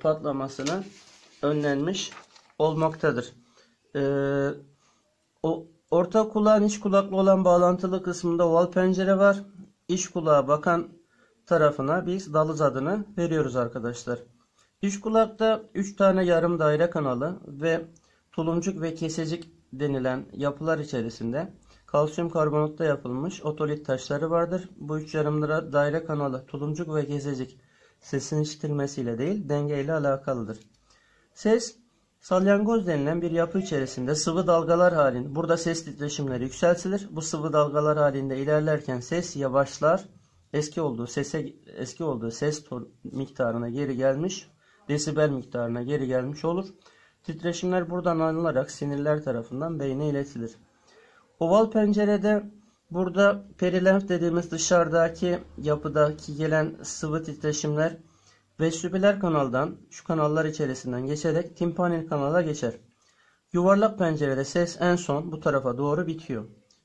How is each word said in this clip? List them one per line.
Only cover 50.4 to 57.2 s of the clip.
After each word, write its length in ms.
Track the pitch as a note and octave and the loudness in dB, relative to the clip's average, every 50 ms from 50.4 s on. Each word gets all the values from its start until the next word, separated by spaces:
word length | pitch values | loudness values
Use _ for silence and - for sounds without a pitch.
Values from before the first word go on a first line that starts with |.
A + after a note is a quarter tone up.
| A#2 A2+ - - _ _ _ _ _ _ _ - - _ _ _ _ _ _ _ | -8 -10 -10 -16 _ _ _ _ _ _ _ -20 -20 _ _ _ _ _ _ _
Oval 300 | E3+ E3 F#3+ G#3+ A3+ A3 | 2 4 6 6 4 4
pencerede 800 | - A3 G#3+ G#3 G3+ G#3 G#3 G3+ G#3 G3 F#3+ G#3 G#3+ G#3 G#3 - - - _ _ _ _ _ _ | 4 2 2 4 4 2 4 2 2 2 2 2 2 2 0 -6 -14 -20 _ _ _ _ _ _
burada 540 | E3 F3+ F#3 F3+ E3+ G3 G3+ G3+ G3+ G3+ - - - - | -4 -2 -2 0 2 4 4 4 4 2 -6 -14 -4 -2
perilenf 500 | F3+ F3+ F3 F3+ F3+ F#3+ F#3+ G3 G3 G3 | 0 2 2 4 6 6 6 4 4 2
dediğimiz 420 | F3+ E3 E3+ E3+ E3 F3 E3+ - | 0 2 2 2 2 0 -2 -2
dışarıdaki 880 | E3 D#3+ - - F3+ F3 E3 D#3 D#3+ E3 E3 E3 E3 - F3+ F3 F3 - - - - - | -4 -4 2 4 4 4 6 4 4 4 4 2 2 -2 -2 0 0 -2 -4 -10 -14 -6
yapıdaki 800 | C#3 D3 D3 D3 D3+ D3+ D3+ D#3 D3 D3+ D3+ D3+ - - D3 | -2 0 0 0 -2 -2 2 4 4 4 2 -2 -10 -10 -6
gelen 400 | C#3+ D#3 D#3 D#3 D#3 D#3 D#3+ - - | -4 0 2 2 2 2 0 -4 -8
sıvı 400 | - - - - E3 D3+ D3+ E3 | -12 -14 -10 -6 -4 -2 -2 -4